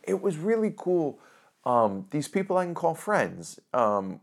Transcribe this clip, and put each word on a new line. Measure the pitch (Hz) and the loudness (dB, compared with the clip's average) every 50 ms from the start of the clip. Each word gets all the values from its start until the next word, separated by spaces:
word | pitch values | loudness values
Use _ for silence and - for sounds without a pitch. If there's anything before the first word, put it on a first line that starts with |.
| - | -4
it | - 190 190 | -4 -2 0
was | 190 202 165 | 0 -2 -2
really | 151 165 214 226 220 220 208 - | -2 0 0 0 2 0 -2 -2
cool. | - - 180 180 175 156 139 117 - - - - - _ _ _ _ - | -4 -2 0 2 2 2 0 -4 -8 -14 -20 -20 -20 _ _ _ _ -2
Um, | 123 123 120 113 104 98 98 95 - | 2 4 4 4 4 2 -2 -6 -6
these | - 151 139 | -4 -4 -4
people | - - 196 190 190 185 | -2 -2 -2 0 0 0
I | 185 180 | 0 0
can | 175 170 | -2 -2
call | 151 170 165 160 | -2 -2 -2 -2
friends, | - - 208 208 175 110 90 92 90 82 - - - - _ - | -2 -2 0 0 2 0 0 -4 -8 -14 -14 -16 -20 -10 _ 0
um, | 127 117 107 104 101 95 95 - - | 2 4 4 2 0 -2 -4 -8 -12